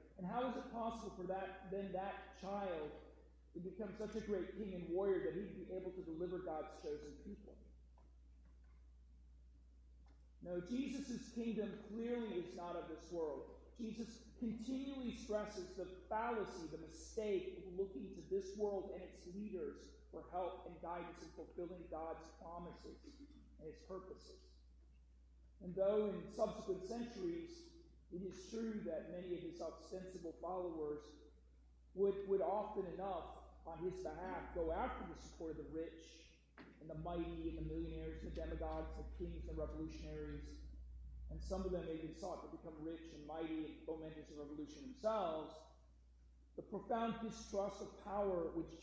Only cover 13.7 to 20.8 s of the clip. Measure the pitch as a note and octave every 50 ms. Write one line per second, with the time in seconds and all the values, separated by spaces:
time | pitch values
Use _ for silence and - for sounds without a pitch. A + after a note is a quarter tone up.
13.7 | - - A3+ A3 - A3+ A3+ - - - - - - - A#3+ A3 - - - B3+
14.7 | C4+ C4+ C#4 C#4 C4+ C4 B3 A3+ - - - - G#3 G#3 G#3 G#3 - F#3+ F3 -
15.7 | - F#3+ F3+ F3+ - - - - G#3+ A3 A#3 A#3+ A#3 G#3+ F#3 - - E3 D#3+ D3+
16.7 | D#3+ D#3 D#3+ - - - - - - A3 G#3+ G#3 G3 F3 - - - E3+ F#3 F#3
17.7 | F3 F#3+ G3 F#3+ - - G3 F3+ - E3+ - - F#3 G3 F#3+ - - G#3+ G#3 G3+
18.7 | G3 F#3 - - F3+ F3+ F3+ D#3 - - - F3+ F3+ G3+ G#3+ G#3 F#3 E3+ D3+ C#3+
19.7 | - - - - - - - - F3 D#3+ D3 - F3 F3+ F3+ D#3+ F#3 - F3 E3
20.7 | E3+ -